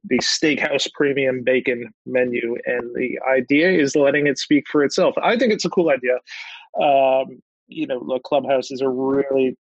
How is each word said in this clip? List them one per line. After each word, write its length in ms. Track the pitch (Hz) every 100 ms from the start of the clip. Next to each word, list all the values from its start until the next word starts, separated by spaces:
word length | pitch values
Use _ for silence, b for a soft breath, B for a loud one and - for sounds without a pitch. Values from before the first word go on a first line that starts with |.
the 140 | - 123
Steakhouse 720 | - - 156 139 151 139 -
Premium 500 | - 143 139 135 127
Bacon 480 | 127 127 127 120 117 _
menu. 520 | - 127 123 120 117 120 -
And 300 | 123 120 120
the 240 | 127 - 131
idea 400 | 131 127 143 175
is 240 | 175 139
letting 320 | 151 139 143 147
it 120 | 135
speak 280 | - 147 -
for 160 | 151
itself. 320 | 143 - 160 -
I 140 | 175 233
think 160 | 247
it's 140 | 208 175
a 40 |
cool 200 | - 165
idea. 240 | 131 123 123 B B B B B -
Um, 600 | 151 135 135 131 131 123 _ _ _
you 160 | - 143
know, 140 | 127
look, 200 | - 127
Clubhouse 480 | - 143 127 135 127
is 100 | 131
a 80 | 135
really 720 | 127 135 139 135 135 131 -